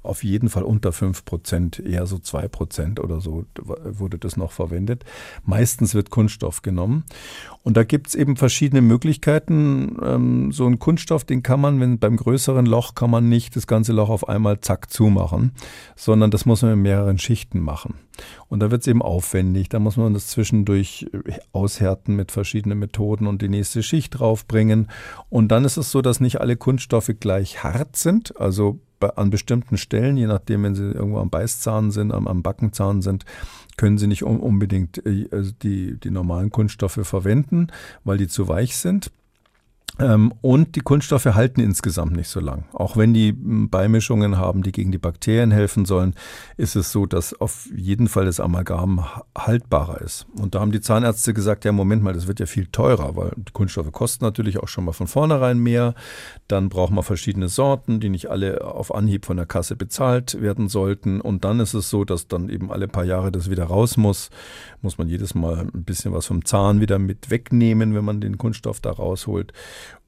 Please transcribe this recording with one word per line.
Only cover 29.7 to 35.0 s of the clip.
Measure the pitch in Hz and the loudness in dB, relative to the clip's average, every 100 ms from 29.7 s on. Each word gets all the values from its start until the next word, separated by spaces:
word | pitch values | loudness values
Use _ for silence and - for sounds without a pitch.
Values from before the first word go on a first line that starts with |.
| 101 | -4
Stellen, | - 107 131 139 | 0 0 2 2
je | 110 | 2
nachdem, | 101 - 104 | 0 0 0
wenn | 101 | 0
sie | 98 | 0
irgendwo | 101 - 104 104 | -2 -2 -2 -2
am | 98 | -2
Beißzahn | 80 117 - 113 110 107 | -2 -4 -4 -2 0 0
sind, | 104 104 | 0 -2
am, | 104 101 | -2 -2
am | 92 | -2
Backenzahn | 92 - 107 - 98 101 | -2 -2 -2 0 0 0
sind, | 95 98 - - - - - - | 0 -4 -6 -16 -16 -16 -18 0
können | 104 104 | 2 4
sie | 104 | 2
nicht | 98 | 0
un-, | - 113 | 0 0
unbedingt, | 120 101 98 95 85 - | 2 2 2 0 -2 -4